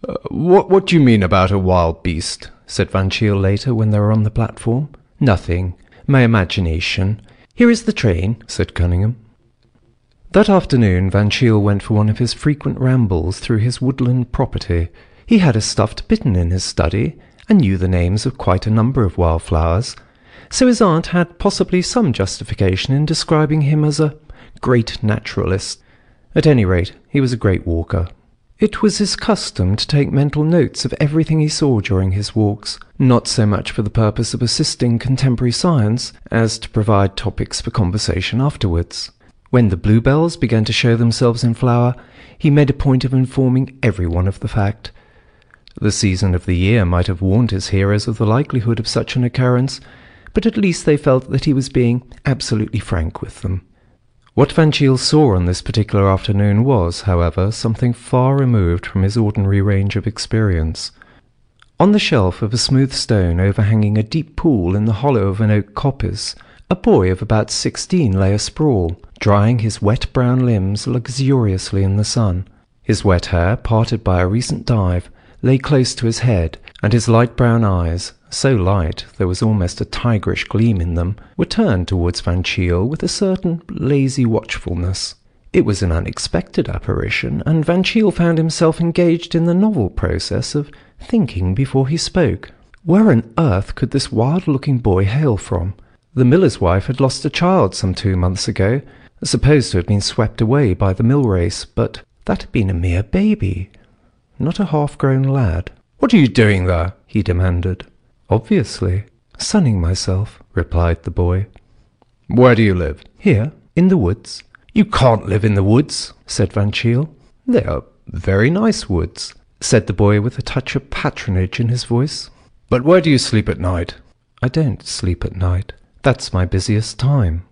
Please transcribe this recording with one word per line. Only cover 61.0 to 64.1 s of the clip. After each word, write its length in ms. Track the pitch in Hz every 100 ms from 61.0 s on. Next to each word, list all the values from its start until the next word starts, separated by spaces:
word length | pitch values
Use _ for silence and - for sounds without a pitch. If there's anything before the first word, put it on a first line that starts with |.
| _ _ _ _ _ _ _ _
On 100 | 185
the 80 | 208
shelf 420 | - 135 92 90
of 140 | 110
a 40 | 117
smooth 340 | - 131 135
stone 480 | - - 107 87 85
overhanging 580 | 95 101 104 110 107 107
a 60 |
deep 320 | 107